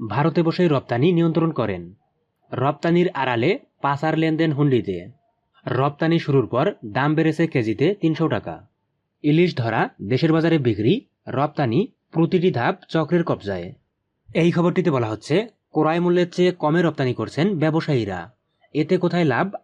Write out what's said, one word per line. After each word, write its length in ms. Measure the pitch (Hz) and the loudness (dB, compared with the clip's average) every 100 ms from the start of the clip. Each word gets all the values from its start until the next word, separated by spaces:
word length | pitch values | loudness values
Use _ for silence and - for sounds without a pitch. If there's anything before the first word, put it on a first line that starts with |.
| 113 | -6
ভারতে 340 | 107 - 165 | 0 0 0
বসেই 260 | 165 160 175 | 0 2 2
রপ্তানি 440 | 143 - 117 156 | 0 0 0 2
নিয়ন্ত্রণ 380 | 170 170 165 165 | 2 2 2 0
করেন। 440 | 143 110 92 87 95 _ _ _ _ _ | 0 -4 -4 -10 -18 _ _ _ _ _
রপ্তানির 580 | 113 131 143 170 175 180 | -4 -2 0 0 2 2
আড়ালে 440 | - 131 117 127 240 - _ | 0 -2 0 0 -2 -6 _
পাচার 360 | 143 139 160 160 | -4 -2 -2 0
লেনদেন 340 | 160 156 165 | 0 2 0
হুন্ডিতে। 560 | 139 147 127 98 90 95 - _ _ _ _ - | 2 2 2 0 -6 -10 -18 _ _ _ _ -4
রপ্তানি 520 | 117 139 143 165 165 | 0 0 0 0 2
শুরুর 280 | 165 139 107 | 2 2 2
পর 280 | 117 170 - 110 | 0 0 -2 -6
দাম 280 | 104 143 | -2 0
বেড়েছে 320 | 151 160 151 160 | 2 2 0 0
কেজিতে 480 | 147 110 104 147 | 0 -2 0 0
তিনশো 340 | 208 160 156 160 | 0 -2 0 0
টাকা। 380 | 110 90 80 - _ _ _ _ _ | -2 -6 -12 -16 _ _ _ _ _
ইলিশ 340 | 151 156 180 143 | 0 2 2 0
ধরা, 320 | 120 110 202 - 98 | -2 0 -2 -6 -4
দেশের 240 | 127 165 | 0 2
বাজারে 260 | 160 160 160 | 2 2 2
বিক্রি, 480 | 123 104 107 214 - _ - | 0 0 2 0 -2 _ -10
রপ্তানি, 600 | 123 147 - 135 120 240 _ _ | -4 -4 -2 -2 0 -2 _ _
প্রতিটি 380 | 160 165 180 180 | -2 0 2 0
ধাপ 240 | 123 127 147 - | 0 -2 -4 -4
চক্রের 360 | 165 151 170 | -2 0 0
কবজায়। 480 | 170 110 98 95 87 - _ _ _ _ - | 0 -4 -4 -8 -8 -16 _ _ _ _ -8
এই 180 | 190 170 | 0 2
খবরটিতে 380 | 170 175 175 175 | 2 0 0 0
বলা 160 | 135 113 | 0 -2
হচ্ছে, 420 | 110 - 160 233 - _ | -6 -2 -2 -2 -8 _
ক্রয় 280 | 156 156 170 | -2 0 2
মূল্যের 300 | 175 175 175 | 2 2 0
চেয়ে 220 | 175 180 | 2 0
কমে 300 | 180 151 165 | 0 0 2
রপ্তানি 320 | 170 - 131 | 0 0 -2
করছেন 440 | 120 110 - 185 185 | -2 -4 -2 -2 0
ব্যবসায়ীরা। 720 | 156 156 160 139 104 92 82 _ _ _ _ | 0 0 0 -2 -2 -6 -10 _ _ _ _
এতে 260 | 143 156 185 | -4 0 0
কোথায় 260 | 175 170 | 0 0
লাভ, 260 | 160 120 185 - | 2 2 -2 -6